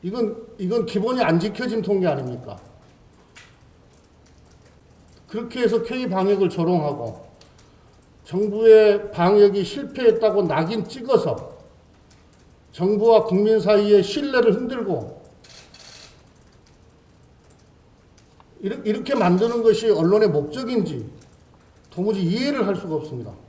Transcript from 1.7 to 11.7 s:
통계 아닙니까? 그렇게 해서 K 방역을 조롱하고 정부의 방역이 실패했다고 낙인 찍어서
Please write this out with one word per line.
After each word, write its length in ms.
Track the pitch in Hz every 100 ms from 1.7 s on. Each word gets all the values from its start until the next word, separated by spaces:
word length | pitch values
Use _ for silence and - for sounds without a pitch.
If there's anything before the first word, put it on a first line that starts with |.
| 220
통계 280 | 180 196 175
아닙니까? 500 | 135 127 120 - 98 - - _ _ _ _ _ - - _ _ _ _ _ _ _ _ _ _ _ _ _ _ _ _ - _
그렇게 320 | 214 233 254
해서 220 | 233 220
K 260 | - 254 240
방역을 420 | 185 190 196 185
조롱하고 760 | 175 170 180 147 135 117 - - - - _ - _ _ _ _ _
정부의 880 | - 185 208 208 226 220 214 202 -
방역이 520 | - 175 208 202 196
실패했다고 760 | 185 277 - - 240 - 220 196
낙인 440 | 175 139 165 220 -
찍어서 640 | 262 240 233 - 117 - - -